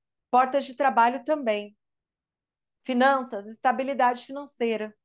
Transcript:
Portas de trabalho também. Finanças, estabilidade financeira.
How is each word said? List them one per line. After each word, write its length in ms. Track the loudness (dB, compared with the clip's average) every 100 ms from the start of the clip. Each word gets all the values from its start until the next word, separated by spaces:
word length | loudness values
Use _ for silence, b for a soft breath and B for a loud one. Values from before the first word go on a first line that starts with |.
| _ _ _
Portas 340 | 2 2 0
de 120 | -4 -2
trabalho 480 | 2 4 2 2
também. 520 | -2 -2 -2 -4 -6 _ _ _ _ _ _ _ _ _ _ _
Finanças, 640 | -4 2 2 2 -2 -10 -12
estabilidade 760 | -4 -2 0 -2 0 0 0
financeira. 720 | -8 -14 -14 -6 -4 -4 -8 -14